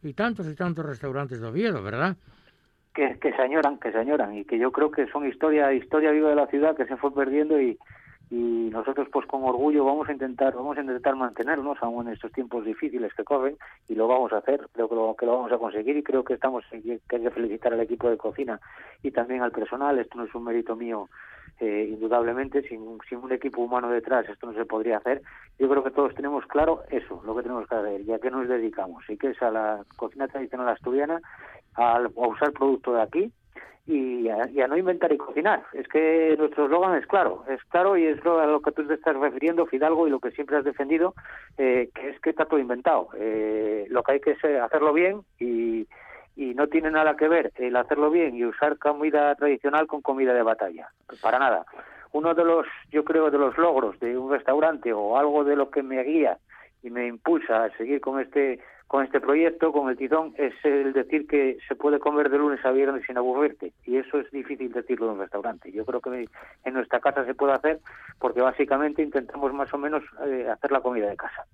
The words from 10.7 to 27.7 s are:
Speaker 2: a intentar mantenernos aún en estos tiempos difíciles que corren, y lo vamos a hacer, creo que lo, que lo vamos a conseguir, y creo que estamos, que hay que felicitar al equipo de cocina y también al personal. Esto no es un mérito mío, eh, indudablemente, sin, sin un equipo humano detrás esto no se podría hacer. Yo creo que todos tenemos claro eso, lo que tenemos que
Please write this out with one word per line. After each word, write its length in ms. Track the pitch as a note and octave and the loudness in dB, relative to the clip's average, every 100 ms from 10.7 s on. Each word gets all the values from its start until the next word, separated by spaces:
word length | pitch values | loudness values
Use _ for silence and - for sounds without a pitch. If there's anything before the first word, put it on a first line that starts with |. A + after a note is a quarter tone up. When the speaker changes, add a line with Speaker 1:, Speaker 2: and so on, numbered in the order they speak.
| D3 | -6
Speaker 2:
a 60 | |
intentar 340 | C#3 B2 C#3 C3+ | -4 -2 0 0
mantenernos 600 | B2+ - - D#3 C#3 C#3 | -2 -4 -2 -2 -2 -4
aún 260 | A#2 A#2 A#2+ | -4 -4 -8
en 60 | |
estos 180 | A2 A2 | -8 -10
tiempos 340 | - B2 A#2+ G#2+ | -8 -6 -6 -6
difíciles 480 | G#2+ D3+ B2 A2 | -6 -6 -4 -6
que 100 | - | -6
corren, 340 | - C#3+ C3 D3+ - - _ | -2 0 0 -4 -18 -20 _
y 60 | |
lo 140 | A2 A2+ | 0 2
vamos 260 | B2+ B2 | 4 2
a 40 | A2 | 0
hacer, 300 | - C#3 - | 0 -2 -2
creo 180 | A#2+ A2 | -4 -2
que 60 | A2+ | 0
lo, 200 | A2 A2 | -2 0
que 120 | A#2 | 0
lo 60 | B2 | 0
vamos 140 | B2 | 0
a 80 | A#2+ | -2
conseguir, 360 | A#2 G#2 A2 D3 | -2 -4 -2 -2
y 40 | |
creo 220 | D3 C3+ | 0 -2
que 100 | B2 | 0
estamos, 300 | B2 C3 B2+ - | -2 -2 -4 -10
que 280 | A2 A2 A#2 _ B2 | -12 -8 -8 _ -2
hay 60 | |
que 80 | A#2+ | -2
felicitar 440 | - A#2 A2 B2 | -2 -4 -2 -2
al 80 | A#2 | 0
equipo 280 | A2 A#2 A#2+ | -2 -2 0
de 80 | A2+ | 0
cocina 420 | A2 G#2 C3 G#2+ - - - - | -4 -6 -8 -8 -12 -20 -20 -10
y 80 | C#3 | -6
también 320 | B2+ A#2+ B2+ | -4 -4 -2
al 80 | B2 | -2
personal. 480 | A#2 G#2+ B2 C#3 C#3 | -2 -6 -2 0 0
Esto 180 | A2+ A#2+ | -2 -8
no 60 | |
es 100 | A2+ | -10
un 120 | A#2+ A#2 | -8 -4
mérito 300 | A#2 A2+ A2+ | -4 -2 -6
mío, 340 | A#2 A2 G2 - - - - _ | -6 -8 -8 -16 -20 -20 -20 _
eh, 280 | A2+ G#2 G#2+ | -4 -2 -4
indudablemente, 760 | G#2+ A2 A#2+ A#2 A#2+ C3+ C#3 C#3 | -4 0 2 2 -2 -2 -2 -4
sin, 300 | A#2 A2 A2+ - | -12 -14 -16 -14
sin 120 | B2 | -12
un 120 | B2+ | -6
equipo 300 | B2+ C#3 B2 | -4 -4 -4
humano 260 | A#2+ B2 A#2+ | -2 -2 0
detrás 360 | A#2+ A2+ C3 G#2 | -2 0 -2 -2
esto 200 | G#2 A#2+ | -10 -10
no 60 | |
se 120 | A2 A2+ | -8 -4
podría 320 | A2 A2+ G#2+ | -2 0 -2
hacer. 240 | B2 C#3 - - - _ | 0 -2 -4 -20 -20 _
Yo 100 | C3+ | 2
creo 140 | C#3 | 2
que 80 | C3+ | 2
todos 240 | C3+ C#3+ - | 2 0 0
tenemos 280 | C#3 C#3+ - | -6 -6 -2
claro 340 | C#3+ D#3+ D#3+ - | 0 2 0 -2
eso, 320 | C3 - F2 G#2+ | -6 -6 -14 -8
lo 80 | A2 | -6
que 80 | |
tenemos 240 | B2 B2 | -6 -8
que 80 | G#2+ | -4